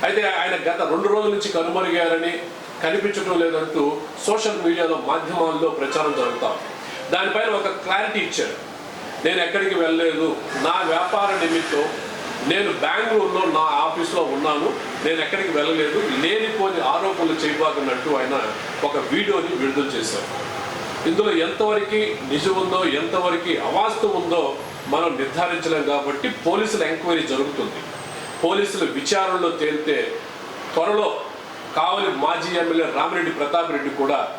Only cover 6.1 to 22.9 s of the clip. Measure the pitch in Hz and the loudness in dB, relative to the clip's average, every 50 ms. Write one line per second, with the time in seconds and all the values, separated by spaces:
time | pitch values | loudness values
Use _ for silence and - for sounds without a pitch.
6.1 | 143 131 123 120 120 - - - - - - - - - - - - - - - | 0 0 0 0 0 -2 -2 -2 -2 -4 -8 -10 -10 -12 -12 -10 -10 -10 -4 -2
7.1 | - 180 190 202 202 214 220 226 208 196 - 190 - - - 180 190 202 214 214 | 0 0 0 0 0 0 0 0 0 0 0 -2 -4 -4 -2 0 0 0 0 -2
8.1 | 214 214 175 - - - 120 - - - - - - - - - - - - - | -2 -2 -4 -2 -2 -2 -2 -2 -4 -8 -10 -12 -12 -12 -12 -12 -12 -12 -12 -10
9.1 | - - - 160 185 185 170 170 185 196 190 190 190 170 165 160 165 165 170 165 | -10 -2 0 0 2 2 0 0 0 0 0 2 2 2 2 2 2 4 2 2
10.1 | 156 160 160 156 - 147 - - - 139 135 160 151 156 160 160 160 170 180 - | 2 2 0 0 0 -2 -6 -6 -4 0 0 2 2 2 2 2 2 2 2 2
11.1 | 220 202 202 196 190 190 170 165 165 165 160 - 156 143 147 - - - - - | 2 2 2 2 2 0 0 2 2 0 0 0 0 0 0 0 -2 -6 -8 -8
12.1 | - - - - - - 123 139 170 196 202 202 190 - 143 156 185 202 214 226 | -8 -8 -8 -8 -6 -4 0 0 2 2 2 0 -2 -2 -2 0 0 0 0 2
13.1 | 220 214 190 - 185 180 170 165 151 147 151 151 143 - 165 160 165 170 165 160 | 2 4 4 4 2 2 2 2 2 2 2 4 4 2 2 2 0 -2 -2 0
14.1 | - 180 160 139 139 139 147 156 151 147 165 - - - - - - - - 151 | 0 0 0 0 0 0 0 0 0 2 0 0 -2 -2 -6 -6 -6 -2 0 0
15.1 | 165 160 151 - - 190 190 180 156 147 147 156 160 160 151 147 151 208 202 151 | 0 0 0 -2 -2 -2 0 0 2 2 2 2 2 2 2 2 2 0 0 2
16.1 | 131 127 147 175 208 220 220 214 214 208 196 190 185 165 - - - - 196 190 | 0 2 2 2 2 2 0 0 0 0 0 2 2 0 2 2 2 2 0 0
17.1 | 185 170 170 156 156 - 151 151 147 147 156 151 143 143 135 131 123 123 - 160 | 0 2 2 2 2 2 0 -2 0 2 2 2 2 0 0 -2 -2 -2 0 0
18.1 | 143 131 127 123 139 131 117 - - - - - - - - 147 - 143 117 - | 0 2 2 0 0 -2 -2 -2 -4 -6 -8 -8 -4 -2 -2 0 0 -2 -2 0
19.1 | 151 190 208 196 196 175 160 - 127 123 135 135 135 143 139 131 123 117 110 104 | 0 0 2 2 0 0 0 -2 -2 0 0 0 0 0 -2 -2 -2 -4 -4 -2
20.1 | 107 101 90 - - - - - - - - - - - - - - - - 160 | -4 -4 -4 -6 -6 -6 -6 -6 -6 -6 -6 -6 -6 -8 -8 -6 -6 -2 -2 0
21.1 | 165 180 214 208 175 165 165 165 - - 220 214 214 208 202 196 214 214 214 208 | 2 2 2 2 2 2 2 0 0 0 2 2 2 2 0 0 0 0 0 0
22.1 | - - 139 131 139 151 160 190 190 185 170 175 185 185 180 156 | -2 -6 -4 -2 -2 0 2 2 2 2 2 2 2 2 2 2